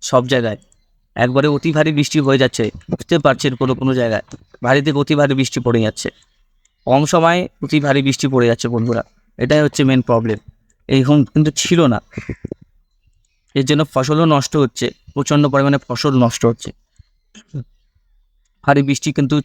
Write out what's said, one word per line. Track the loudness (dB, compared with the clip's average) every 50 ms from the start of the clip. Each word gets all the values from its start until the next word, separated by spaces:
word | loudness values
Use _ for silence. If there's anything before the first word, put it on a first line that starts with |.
| -8
সব | 0 0 0 0
জায়গায়, | 0 -2 -2 -2 -4 -6 -8 _ _ _ _ _ _ _ _ _ _ -4
একবারে | -2 -2 0 0 0 0
অতি | 0 0 0 -2 -2
ভারী | 0 0 0 0
বৃষ্টি | 0 -2 -2 0 0 0
হয়ে | 2 2 2 2
যাচ্ছে, | 2 0 0 -2 -4 -4 -4 -10 -10 -10
বুঝতে | -10 -8 -4 -2 -2 2
পারছেন | 2 0 0 0 -2 -4 -2
কোনো | -2 -2 -2 -2
কোনো | -2 -2 -2 0
জায়গায় | 0 -2 -2 -2 -4 -6 -10 -20 -20 _ _ _ -6 0
ভারী | 0 2 2
থেকে | 2 0 -2
অতি | -2 0 0 2
ভারী | 2 2 0 2
বৃষ্টি | -2 -2 -4 -4 -4
পড়ে | -2 0 0 0
যাচ্ছে, | 0 -2 -4 -6 -10 -10 -10 _ _ _ _ _ _ _ _ _ _ _ _ _ -2
কম | 0 0 0 0
সময়ে | 2 0 2 2 2 2 0 -4 -6 _ -12
অতি | -6 -2 -2 0
ভারী | 0 2 0 0
বৃষ্টি | 0 -2 -2 -2 -2
পড়ে | 0 0 2 2
যাচ্ছে | 2 0 0 -4
বন্ধুরা, | -4 -4 -2 -2 -2 -4 -4 -6 _ _ _ _ _ -6 -6
এটাই | -2 0 2 2
হচ্ছে | 2 0 0 0 2
মেন | 2 2 2
প্রবলেম। | 2 0 0 0 0 -2 -4 -6 _ -20 _ _ _ _ _ _ -4 0
এইরকম | 0 2 4 4 4 2 2
কিন্তু | 2 2 0 0 0 -2
ছিল | -4 -2 0 2 2 2
না, | 2 0 -2 _ _ -16 -14 -12 -12 -14 _ -12 -16 -16 _ -20 _ _ _ _ _ _ _ _ _ _ _ _ _ _ _ _ _ -4
এর | -2 0
জন্য | 2 2 0 0
ফসলও | 0 0 -2 0 0 2 2 4
নষ্ট | 4 2 2 0 0 0
হচ্ছে, | 0 0 0 -2 -4 -6 -6 -6 _ _ -10 -6
প্রচণ্ড | -6 -2 0 2 2 2
পরিমাণে | 2 2 2 2 2 0
ফসল | -2 -2 -6 -8 -4 -2 0 2
নষ্ট | 2 2 2 0 0 -2
হচ্ছে। | -2 -2 -2 -10 -16 -16 _ _ _ _ _ -20 _ _ _ _ _ _ -20 _ _ -14 -14 -14 _ _ _ _ _ _ _ _ _ _ _ _ _ _ _ _ _ _ _ 0
ভারী | 0 2 2
বৃষ্টি | 2 0 -2 -2 -4 -4
কিন্তু | -2 -2 0 0 0 -2